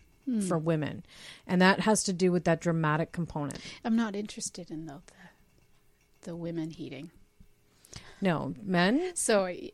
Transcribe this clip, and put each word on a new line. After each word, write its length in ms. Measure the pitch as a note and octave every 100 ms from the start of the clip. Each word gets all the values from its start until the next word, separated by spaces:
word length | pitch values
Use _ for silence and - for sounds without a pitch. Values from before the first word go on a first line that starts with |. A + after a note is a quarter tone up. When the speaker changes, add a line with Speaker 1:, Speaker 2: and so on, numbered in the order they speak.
| _ _ -
Speaker 1:
Hmm. 160 | A3+
Speaker 2:
for 180 | F#3 E3
women. 440 | D#3 D#3+ C#3+ - - - - - -
And 120 | F3+
that 200 | F#3 G3
has 240 | G#3+ G#3
to 100 | -
do 180 | F3 F#3
with 120 | F3
that 180 | E3+ E3
dramatic 500 | F3 E3 D#3 D#3 E3
component. 460 | - D#3+ D#3 C#3+ - - -
Speaker 1:
I'm 120 | A#3+ A3+
not 200 | A3+ G3
interested 540 | G#3+ - - - E3+
in, 160 | D#3+ D#3+
though, 160 | C#3+ -
the, 60 | - F3+ _ _ _ _ _ _ _ _ _ -
the 60 | E3+
women 340 | E3+ E3+ D#3+
heating. 400 | D#3 C3+ C3 E3+ - - - - _ _ _ - - - -
Speaker 2:
No, 320 | G3 D3+ C3+ -
men? 540 | - F3 F#3 C4+ F#4 E4+
Speaker 1:
So, 360 | - G#3 F#3 F3+ -